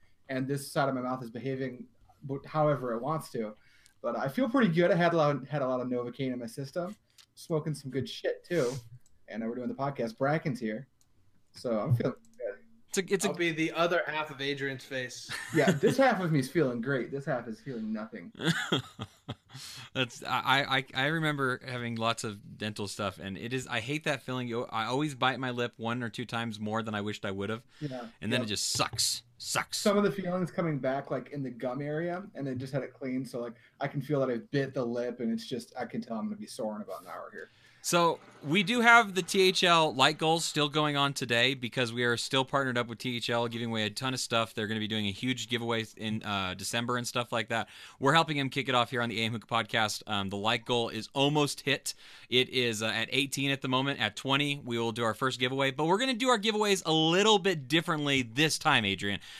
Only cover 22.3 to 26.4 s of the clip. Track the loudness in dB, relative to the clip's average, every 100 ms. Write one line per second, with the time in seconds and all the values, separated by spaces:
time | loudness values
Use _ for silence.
22.3 | -8 -14 -8 -6 -4 -6 -4 -4 -4 -8
23.3 | -8 -6 -6 -4 -4 -4 -4 -2 -4 -4
24.3 | -6 -4 -4 -4 -4 0 0 -2 0 0
25.3 | 0 -2 -2 -4 -4 -4 -2 -4 -6 -6
26.3 | -4